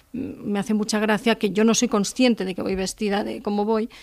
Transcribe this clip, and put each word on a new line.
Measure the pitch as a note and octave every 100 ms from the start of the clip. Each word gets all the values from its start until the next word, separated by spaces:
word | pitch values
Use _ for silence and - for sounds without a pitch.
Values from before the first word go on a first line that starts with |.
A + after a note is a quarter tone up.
| _
mm, | - - - F#3+
me | G3+
hace | G3
mucha | G#3+ G#3+ G#3+
gracia | G#3+ G#3 A3+
que | A3 G#3
yo | F#3+
no | A3+
soy | G#3+ A#3+
consciente | G#3 G3 - B3+ A3 F#3
de |
que | F3+
voy | G#3+
vestida | F#3+ F#3 - G#3+ G3+
de | A3 A3
cómo | G#3+ G#3 G#3
voy | A3 A3+ -